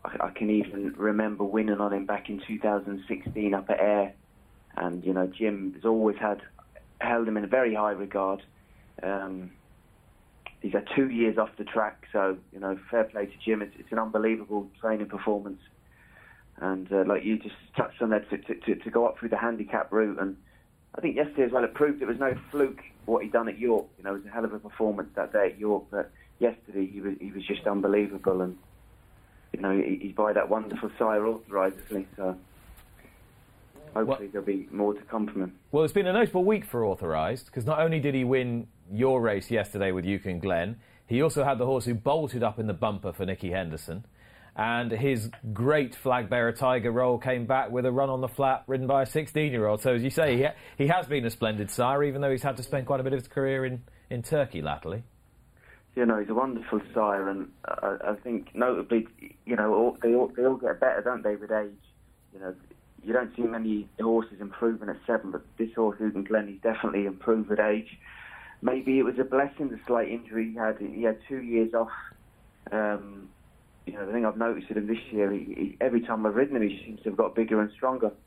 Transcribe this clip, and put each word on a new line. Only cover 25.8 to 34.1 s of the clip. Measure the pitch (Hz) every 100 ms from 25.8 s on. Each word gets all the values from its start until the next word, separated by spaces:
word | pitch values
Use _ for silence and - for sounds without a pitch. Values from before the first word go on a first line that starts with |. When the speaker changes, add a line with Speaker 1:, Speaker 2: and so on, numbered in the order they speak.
| -
Speaker 1:
but | 101 - - - -
yesterday | 120 110 - 98 95
he | 101
was, | 98 98
he | 101
was | 95 95
just | 98 107
unbelievable, | 101 98 104 104 98 98 92
and, | 92 90 - - - - - - - - -
you | -
know, | 95
he, | 98 - 95
he's | 98 90
by | 107
that | 104 -
wonderful | 107 107 113 107 -
sire | 113 107 110
Authorised, | 113 107 98 95 95 -
isn't | 101
he? | 98 -
So | 95 92 - - - - - - - - - - - - - - -
hopefully | 113
Speaker 2:
Well, | 113